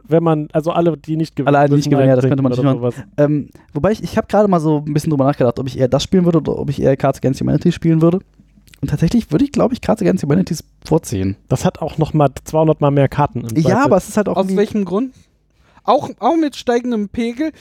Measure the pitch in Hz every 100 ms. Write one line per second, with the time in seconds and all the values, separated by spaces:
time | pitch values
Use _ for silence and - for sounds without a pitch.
0 | 117 165 165 156 151 160 156 170 170 147
1 | 156 160 160 - 139 143 147 143 147 139
2 | 135 127 131 139 131 123 139 120 120 123
3 | - - 147 147 - - _ 147 180 220
4 | 175 220 - 202 208 175 156 151 151 147
5 | 165 143 135 143 123 - 131 127 127 139
6 | - 190 170 156 143 - 143 135 135 139
7 | 139 - 131 135 127 143 175 - 165 160
8 | 170 180 - _ _ _ _ - 135 147
9 | 170 240 - 147 277 - - 262 - -
10 | 180 185 143 170 170 160 - _ - -
11 | - 98 95 101 - 139 185 - 160 -
12 | 151 151 139 - - 160 160 156 143 143
13 | 135 - 143 120 117 131 165 208 285 190
14 | - 214 196 180 190 190 214 214 180 190
15 | 262 - _ _ _ _ _ _ - 269
16 | - - 233 330 294 - - 240 247 220
17 | 202 - 233 240 311 -